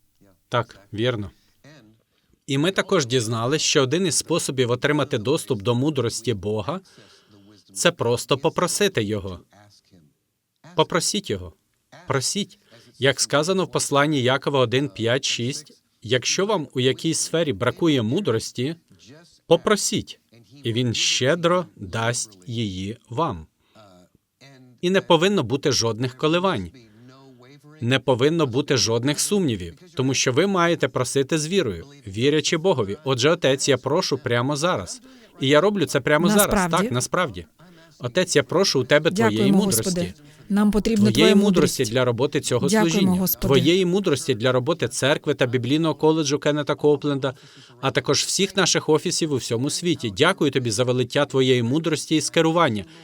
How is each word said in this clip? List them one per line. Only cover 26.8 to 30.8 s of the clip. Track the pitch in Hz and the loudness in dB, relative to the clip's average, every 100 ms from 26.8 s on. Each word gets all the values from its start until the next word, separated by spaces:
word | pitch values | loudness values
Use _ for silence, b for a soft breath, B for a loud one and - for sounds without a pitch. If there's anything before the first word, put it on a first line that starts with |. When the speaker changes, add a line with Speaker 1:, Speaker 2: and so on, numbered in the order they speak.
| - 107 123 - 135 131 - - - - | -20 -20 -20 -20 -20 -20 -20 -20 -20 -8
Speaker 1:
Не | 117 131 | -2 0
повинно | 143 117 143 170 139 | 2 2 2 2 0
бути | 120 147 131 | -2 0 0
жодних | 110 117 127 147 | 2 0 0 -2
сумнівів, | - 202 160 104 87 - - - | 0 0 0 -2 -6 -14 -12 -4
тому | 135 | -2
що | 131 143 | 0 2
ви | 131 202 | 2 2
маєте | 190 170 165 | 2 2 2